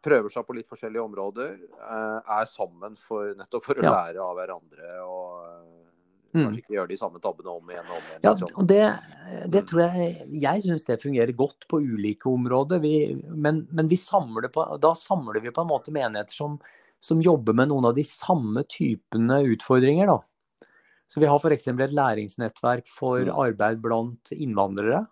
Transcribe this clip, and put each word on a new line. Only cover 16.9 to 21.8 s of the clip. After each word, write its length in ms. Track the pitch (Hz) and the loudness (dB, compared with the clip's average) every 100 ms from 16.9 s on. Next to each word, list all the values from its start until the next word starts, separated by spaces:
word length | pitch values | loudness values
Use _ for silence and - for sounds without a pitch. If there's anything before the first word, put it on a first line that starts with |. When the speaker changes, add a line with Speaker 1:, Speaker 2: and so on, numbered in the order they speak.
| _ | _
Speaker 2:
som 200 | - 160 | 0 4
jobber 320 | 170 156 113 | 6 4 4
med 160 | 113 135 | 2 2
noen 160 | 139 | 4
av 100 | 123 | 2
de 80 | 127 | 2
samme 640 | 156 - - 180 110 113 147 | -2 -8 -2 0 0 -2 -4
typene 800 | - - 104 _ 113 117 131 139 | -2 -2 -2 _ 0 2 4 4
utfordringer, 520 | 110 - 127 131 156 202 | 0 4 6 6 4 4
da. 140 | 131 _ _ _ _ _ _ _ _ _ | 2 _ _ _ _ _ _ _ _ _
Så 100 | - | 2
vi 60 | 151 | 4
har 120 | 143 | 4
for 100 | 165 | 4
eksempel 320 | 143 - 123 | 0 0 -2